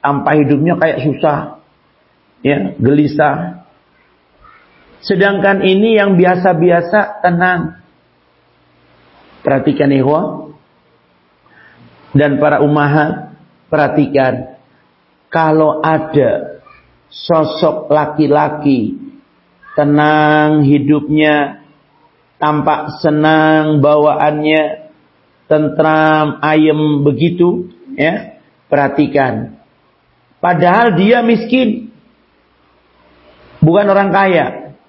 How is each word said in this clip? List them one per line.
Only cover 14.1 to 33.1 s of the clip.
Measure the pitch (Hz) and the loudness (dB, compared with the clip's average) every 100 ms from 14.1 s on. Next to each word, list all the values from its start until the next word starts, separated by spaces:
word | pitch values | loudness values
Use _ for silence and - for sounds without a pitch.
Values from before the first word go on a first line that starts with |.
| 139 131 117 101 - _ _ _ _ _ _ _ | 0 0 -2 -10 -18 _ _ _ _ _ _ _
Kalau | 165 160 156 156 151 | -2 0 2 2 0
ada | 160 160 - 147 123 - - - - - _ _ _ | 0 -2 0 0 2 0 -6 -16 -20 -20 _ _ _
sosok | - - 165 151 - 165 156 - | -20 -2 -2 0 -2 -2 -2 -2
laki-laki, | 151 151 151 147 147 151 151 143 131 98 - - - _ _ _ _ - | -2 -2 -2 0 2 0 -2 -2 -2 -2 -8 -16 -20 _ _ _ _ -10
tenang | - 147 147 151 151 151 151 151 151 | -4 0 2 2 2 2 2 2 2
hidupnya, | 139 143 143 151 147 151 151 151 139 - _ _ _ _ _ _ _ _ | 2 2 2 -2 0 0 2 2 -2 -8 _ _ _ _ _ _ _ _
tampak | 151 151 143 147 151 147 | -2 -2 -2 -2 -4 -4
senang | 160 151 156 156 156 156 156 151 | -2 0 2 2 2 2 2 2
bawaannya, | 143 151 151 147 151 151 151 156 151 - - _ _ _ _ _ _ | 2 4 2 2 0 0 0 0 0 -6 -16 _ _ _ _ _ _
tentram, | 151 151 151 160 156 156 156 151 143 | 0 0 0 0 2 2 2 0 -2
ayem | 151 156 156 151 151 147 | -2 2 2 2 0 0
begitu, | 143 127 170 175 175 175 - - - - | 0 0 -2 0 0 0 -6 -14 -18 -4
ya, | 151 196 - - _ _ _ | -2 -2 -10 -20 _ _ _
perhatikan. | 139 139 - 147 139 131 110 - - _ _ _ _ _ _ _ _ | -2 0 0 -2 0 -2 -4 -10 -14 _ _ _ _ _ _ _ _
Padahal | 175 175 175 196 233 170 | -4 0 2 2 2 2
dia | 196 240 | 2 2
miskin, | 233 226 - 254 233 - - - _ _ _ _ _ _ _ _ _ _ _ | 2 0 0 -2 -2 -4 -10 -20 _ _ _ _ _ _ _ _ _ _ _